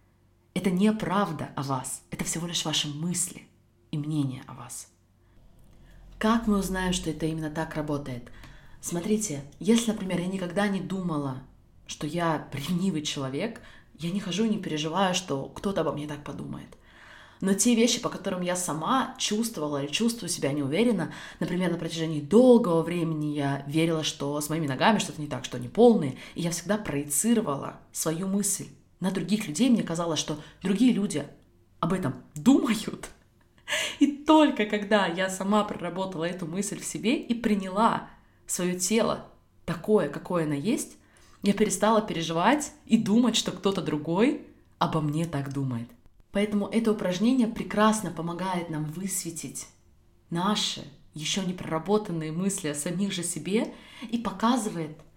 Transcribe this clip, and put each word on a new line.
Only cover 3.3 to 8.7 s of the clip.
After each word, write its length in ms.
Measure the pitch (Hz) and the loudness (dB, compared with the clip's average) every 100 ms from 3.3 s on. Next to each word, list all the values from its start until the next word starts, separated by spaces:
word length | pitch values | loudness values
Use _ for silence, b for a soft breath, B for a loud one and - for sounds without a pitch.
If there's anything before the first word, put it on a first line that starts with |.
| - - _ _ _ _ | -6 -18 _ _ _ _
и 60 | 151 | -6
мнение 460 | 147 156 135 127 - | -2 0 -2 -4 -12
о 60 | |
вас. 340 | 127 120 - - _ _ _ _ - - - - b b b b - | -14 -14 -14 -16 _ _ _ _ -20 -20 -20 -20 b b b b -2
Как 300 | 220 233 226 | 2 2 2
мы 100 | 202 | 0
узнаем, 360 | 175 185 185 | 0 -2 0
что 160 | 180 165 | -2 -2
это 160 | 151 160 | -4 -4
именно 240 | 160 156 | -2 -4
так 260 | 156 160 160 | -4 -4 -4
работает? 560 | 147 143 139 123 - B B B B | -4 -4 -6 -10 -12 B B B B